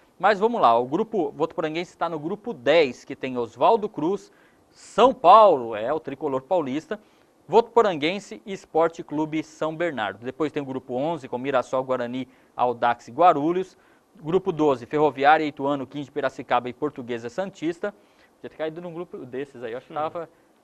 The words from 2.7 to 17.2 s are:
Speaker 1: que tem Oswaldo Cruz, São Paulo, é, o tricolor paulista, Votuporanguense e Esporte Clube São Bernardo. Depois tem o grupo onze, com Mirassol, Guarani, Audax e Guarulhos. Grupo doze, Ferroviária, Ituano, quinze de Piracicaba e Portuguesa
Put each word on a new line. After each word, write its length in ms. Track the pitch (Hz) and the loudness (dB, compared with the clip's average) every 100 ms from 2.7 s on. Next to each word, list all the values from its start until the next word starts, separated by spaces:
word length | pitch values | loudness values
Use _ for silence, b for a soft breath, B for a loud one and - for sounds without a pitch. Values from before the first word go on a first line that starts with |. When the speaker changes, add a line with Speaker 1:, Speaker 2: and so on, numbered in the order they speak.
| 165 139 - | 4 2 -2
Speaker 1:
que 140 | - 135 | -14 -10
tem 200 | 131 123 | -8 -6
Oswaldo 520 | 113 120 165 226 208 | -6 0 2 2 -2
Cruz, 420 | 147 160 196 - b b b b | -6 -4 -4 -10 b b b b
São 420 | _ - - 254 | _ -6 4 4
Paulo, 640 | - 165 220 208 139 113 | 6 8 10 10 6 0
é, 160 | 104 120 | -4 -2
o 60 | 156 | -4
tricolor 440 | 139 139 151 131 | -6 -6 -4 -4
paulista, 580 | 135 185 139 147 - 214 b b b _ - | 0 -2 -2 -6 -6 -12 b b b _ 0
Votuporanguense 960 | 202 233 233 208 156 156 202 - 214 | 2 4 2 2 0 -2 -4 -10 -16
e 80 | - | -12
Esporte 500 | 190 - - 165 170 | -14 -4 0 0 -2
Clube 400 | - 151 156 156 | -8 -6 -4 -4
São 320 | - - 156 | -8 -6 -6
Bernardo. 480 | 160 170 123 101 104 | -4 -6 -4 -6 -6
Depois 300 | 123 - 151 | -12 -6 -6
tem 100 | 147 | -4
o 40 | 135 | -8
grupo 280 | 131 - | -10 -8
onze, 340 | 123 156 160 135 | -6 -4 -6 -8
com 100 | 123 | -8
Mirassol, 440 | 135 127 - 131 | -2 -2 0 -4
Guarani, 460 | 131 127 120 131 123 b b | -2 -4 -4 -8 -10 b b
Audax 540 | - 123 117 120 117 - | -2 -2 0 0 -2 -6
e 20 | |
Guarulhos. 680 | 127 175 151 156 180 180 _ b b _ - | 2 4 4 0 -2 -6 _ b b _ -14
Grupo 320 | 156 185 190 | -4 -2 -2
doze, 320 | 156 151 127 | 0 2 0
Ferroviária, 600 | 120 151 151 131 139 156 | -2 0 0 4 4 4
Ituano, 420 | 151 143 139 139 131 | 2 -4 -4 -4 -6
quinze 180 | 143 | -12
de 80 | 131 | -10
Piracicaba 560 | 147 135 - 123 123 123 | -6 -6 -6 -2 -2 -2
e 60 | |
Portuguesa 560 | - 147 139 120 117 | -6 -8 -8 -10 -8